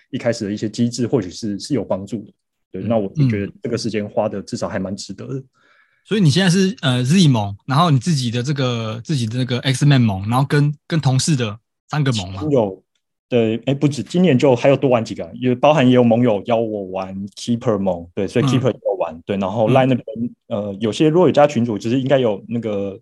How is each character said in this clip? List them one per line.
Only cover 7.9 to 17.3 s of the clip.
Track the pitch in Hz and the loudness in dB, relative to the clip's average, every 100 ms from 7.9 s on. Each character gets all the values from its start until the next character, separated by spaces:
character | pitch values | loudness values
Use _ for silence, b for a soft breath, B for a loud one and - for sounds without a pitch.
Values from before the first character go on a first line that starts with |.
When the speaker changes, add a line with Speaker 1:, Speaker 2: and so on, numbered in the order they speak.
| 135 | 2
Speaker 2:
自 | 180 | 2
己 | 147 123 | -2 -2
的 | 120 | -4
这 | 123 | -4
个， | 143 127 117 110 117 | -2 -2 -2 -6 -8
自 | 117 147 | -4 -2
己 | 113 | -2
的 | 123 | -2
那 | 123 | -4
个 | 120 | -2
X-Men | 139 131 147 135 | -2 2 4 4
盟， | 113 95 101 | 4 0 -2
然 | 123 | 0
后 | 143 | 2
跟， | 147 147 147 - | 2 0 -2 -4
跟 | 170 | -2
同 | 139 131 | 0 0
事 | - 139 | 0 0
的 | 113 110 _ _ _ | -2 -8 _ _ _
三 | 151 | -2
个 | 139 | -2
盟 | 110 92 | -2 -4
吗？ | 95 151 | -6 0
Speaker 1:
有， | 135 104 95 _ _ _ _ _ | 2 0 -4 _ _ _ _ _
对， | 120 110 113 - | 0 2 0 -2
诶， | |
不 | 139 151 | 0 0
止， | 123 | -2
今 | 104 175 | -2 2
年 | 185 131 | 4 6
就 | 143 127 | 6 4
还 | 139 | 4
有 | 131 | 4
多 | 139 | 2
玩 | 120 | 2
几 | 113 - | 0 -8
个， | 85 | -12
也 | 104 123 123 | -4 -2 2
包 | 147 | 2
含 | 156 127 | 4 6
也 | 123 | 6
有 | |
盟 | 117 113 | 6 4
友 | 123 101 120 | 2 0 0
邀 | 117 | -2
我 | 113 104 95 | -2 -4 -6
玩 | 95 95 95 | -6 -8 -8
Keeper | 101 | -10